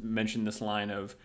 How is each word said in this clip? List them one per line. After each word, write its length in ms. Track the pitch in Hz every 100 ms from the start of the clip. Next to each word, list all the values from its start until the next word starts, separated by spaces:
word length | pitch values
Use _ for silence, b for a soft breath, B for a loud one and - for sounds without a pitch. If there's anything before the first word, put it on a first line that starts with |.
mentioned 420 | 110 110 107 113 107
this 140 | 104
line 300 | 107 104 104
of 240 | 101 101 -